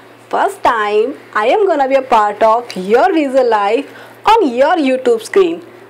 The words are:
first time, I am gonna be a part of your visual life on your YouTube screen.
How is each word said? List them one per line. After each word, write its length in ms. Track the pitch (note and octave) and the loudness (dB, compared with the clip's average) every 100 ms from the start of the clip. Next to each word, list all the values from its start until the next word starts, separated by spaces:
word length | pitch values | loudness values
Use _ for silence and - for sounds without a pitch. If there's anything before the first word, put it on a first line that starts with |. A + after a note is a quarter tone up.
| - - - | -20 -20 -8
first 320 | A3 F4+ - | -4 -4 -2
time, 520 | D4 A#3 G#3 G#3+ B3 D4+ - | -2 -2 0 0 -2 -6 -8
I 140 | G#3+ A3+ | -4 0
am 180 | G#4 F#4 | 2 0
gonna 220 | D4+ C4 | 0 0
be 80 | C4+ | -2
a 60 | |
part 420 | C4 A3+ G#3 G3+ | 2 0 0 0
of 320 | A3 A#3 A#3+ F#3+ | 0 0 -2 -10
your 380 | F#3 A#3+ F#4 | 0 2 2
visual 360 | D#4+ C#4 C4 B3 | 0 0 0 0
life 440 | G#3+ G3+ B3+ - - - - G4+ | 0 0 -2 -6 -18 -20 -4 0
on 220 | A4+ D4+ | 2 2
your 280 | A#3+ D4 F4 | 0 0 0
YouTube 460 | C4 B3+ B3 A3+ | 0 0 0 -2
screen. 400 | - G4+ F#4 E4 - - | 0 0 0 -2 -12 -20